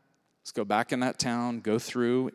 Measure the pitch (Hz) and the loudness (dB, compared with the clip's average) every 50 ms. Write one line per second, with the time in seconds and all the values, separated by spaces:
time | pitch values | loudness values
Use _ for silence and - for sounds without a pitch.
0 | _ _ _ _ _ _ _ _ _ - - 120 107 101 104 107 117 - 147 123 | _ _ _ _ _ _ _ _ _ -8 -6 -4 0 2 2 2 2 2 0 0
1 | 127 127 - - - 123 117 120 120 123 120 113 98 110 110 117 - - - 123 | 0 0 0 -2 -2 -2 -2 0 -2 -2 -4 -2 0 0 0 0 0 -2 -2 0
2 | 120 120 123 127 131 - - | 2 2 2 2 0 0 -2